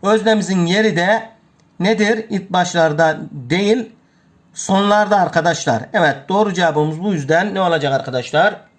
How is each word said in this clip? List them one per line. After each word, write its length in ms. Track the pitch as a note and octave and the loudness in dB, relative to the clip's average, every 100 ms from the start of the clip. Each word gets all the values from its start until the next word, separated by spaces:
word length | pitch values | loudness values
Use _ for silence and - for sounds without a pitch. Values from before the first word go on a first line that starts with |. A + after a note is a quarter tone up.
Öznemizin 640 | G3 A3 G#3+ A3 F3 F#3+ E3+ | 2 2 2 0 0 0 2
yeri 300 | F#3+ A3 E3 | 2 2 2
de 320 | F3 A3+ - - _ _ _ _ | 2 0 -2 -20 _ _ _ _
nedir? 460 | F3+ A3 G#3 A3 A3 | 0 2 2 0 -2
İlk 220 | G3 F3+ | -6 -2
başlarda 680 | F3+ F3 F3+ D#3+ D3 D#3+ D#3 - | -2 0 2 0 2 0 0 -8
değil, 600 | D3 B2 E3+ G3+ A#3 A3 - _ _ _ _ _ | -14 -4 -2 2 0 -2 -14 _ _ _ _ _
sonlarda 640 | - - F#3+ G3+ G#3 G#3 G#3 | -16 -2 0 2 2 2 2
arkadaşlar. 680 | F3 E3+ E3 D#3+ - A#2 - | 2 0 0 -2 -2 -2 -2
Evet, 240 | G#3+ D#3+ C3+ - | 0 0 -2 -4
doğru 260 | F#3+ G#3 | 0 0
cevabımız 480 | F3+ E3+ D3+ D3+ D#3 | 0 0 0 -2 -2
bu 100 | G3 | -4
yüzden 420 | F3+ C#3 D#3+ G#3 | -4 0 0 0
ne 60 | F#3+ | -2
olacak 320 | F3+ E3 C#3+ | 0 0 0
arkadaşlar? 760 | C3+ - B2+ A#2+ D3+ F#3+ G3 - | -2 -4 -6 -2 0 0 0 -18